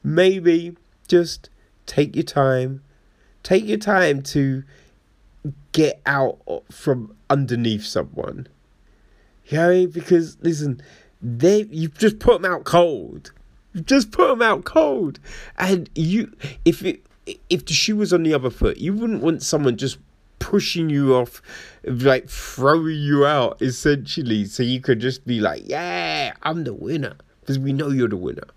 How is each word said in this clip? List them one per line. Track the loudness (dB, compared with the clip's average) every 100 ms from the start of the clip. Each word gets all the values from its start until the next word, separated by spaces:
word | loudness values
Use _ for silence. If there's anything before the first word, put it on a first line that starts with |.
Maybe | 0 4 4 4 2 2 -2 -16 _ _ 2
just | 2 2 -8 -16 _ _ _ -4
take | -2 0 -2
your |
time. | -2 0 2 2 -2 -8 _ _ _ _ _ _
Take | 0 0
your | 2 -4
time | 0 2 2 0
to | -2 -2 0 -2 -10 _ _ _ _ _ _ _ -14 -14 -4
get | 0 0 0
out | -4 0 -2 -2 -10 -10 _
from | -6 -2 -2 -4 -18 _
underneath | -2 0 -2 -2 -2
someone. | -4 -6 -6 -8 -10 -10 -16 _ _ _ _ _ _ _ _ _ _
You | 0
know | 4
what |
I | 4
mean? | 2
Because, | -2 2 2 2 -4
listen, | -4 -2 -4 -6 -12 -20 _ _
they, | -8 2 4 4 0
you've | -6 -6 2
just | 0 4
put | 2 2
'em |
out | 0 -4
cold. | 2 4 4 0 -8 -16 -20 _ -20 _ _
You've | -10 2
just | 2 4
put | 4 4
'em | 4
out | 2 0
cold. | 2 2 2 0 -4 -6 -18 -18 -16 -4
And | 0 0 -2
you, | -4 0 0 -2 -10 -14 0
if | 0 0
it, | -6 -8 _ _ -20 -20 -4
if | -4
the | -2
shoe | -2 0 0
was | 2
on | 2
the | 2
other | 0 -2
foot, | 0 -2 0
you | -4
wouldn't | -2 -2 -2
want | -2 -2
someone | -2 0 0 0
just | -6 -8 _ _ _ _
pushing | -2 0 0 -2 -2
you | 0 4
off, | 2 0 -10 -20 -20 -20 -14
like, | -8 0 2 2 0
throwing | -14 -14 0 2 2 0 -4
you | 0 4 4
out, | 4 0 0
essentially, | -4 0 0 0 -2 -6 -2 0
so | -2 -2
you | -2 -2
could | 0 0
just | 0 -6 -6
be | -2
like, | -2 -2 -8
"Yeah, | -6 -6 -6 -4 -4 -6 -6
I'm | -6 -4
the | -6
winner," | -8 -6 -6 -6 -12 _ _
'cause | -6 -4
we | -2
know | -2 0
you're | 0 0
the | -2
winner. | -6 -8 -14